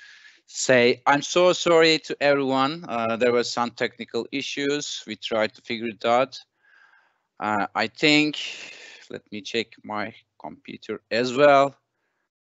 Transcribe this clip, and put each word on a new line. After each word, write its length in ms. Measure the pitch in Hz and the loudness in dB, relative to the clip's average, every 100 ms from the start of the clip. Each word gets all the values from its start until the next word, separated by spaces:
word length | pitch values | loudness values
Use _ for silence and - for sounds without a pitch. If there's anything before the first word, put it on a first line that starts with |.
| - - - _ _ | -20 -20 -20 _ _
say 540 | - - 127 120 123 - | -6 2 4 4 2 0
I'm 160 | 143 | 0
so 320 | - 175 180 | 0 2 4
sorry 460 | 165 175 165 165 156 | 2 4 4 4 2
to 180 | - 156 | -2 -2
everyone. 640 | 143 143 131 131 135 170 180 | 0 2 0 0 0 -2 -6
Uh, 280 | 117 113 113 | -4 -2 0
there 140 | 123 | 2
were 120 | 120 | 2
some 280 | 117 123 120 | -2 -2 -4
technical 540 | - 117 - 113 117 - | -4 -6 -6 -10 -8 -6
issues. 720 | 135 - 143 143 147 - - - | -8 -8 -6 -4 -4 -6 -12 -12
We 80 | 104 | -12
tried 380 | - 110 110 - | -6 -2 -2 -4
to 60 | |
figure 260 | - 113 117 | -10 -8 -8
it 180 | 98 117 | -6 0
out. 340 | 120 135 - - _ _ _ _ _ _ _ _ - | 0 0 -6 -20 _ _ _ _ _ _ _ _ -10
Uh, 280 | 107 104 98 - | -4 -4 -4 -4
I 120 | 110 | -6
think, 500 | - 151 147 151 - - - - - - - - | 0 2 4 2 -4 -12 -14 -18 -20 -20 -20 -16
let 140 | - - | -16 -12
me 100 | 104 | -14
check 260 | 95 117 104 _ | -8 -6 -6 _
my 300 | 104 107 104 - _ _ | -10 -8 -8 -12 _ _
computer 640 | 78 - - - - 107 - | -18 -18 -18 -16 -10 -12 -4
as 240 | 110 127 123 | -2 -2 4
well. 400 | 147 139 139 - _ _ _ _ _ _ _ | 6 6 4 -2 _ _ _ _ _ _ _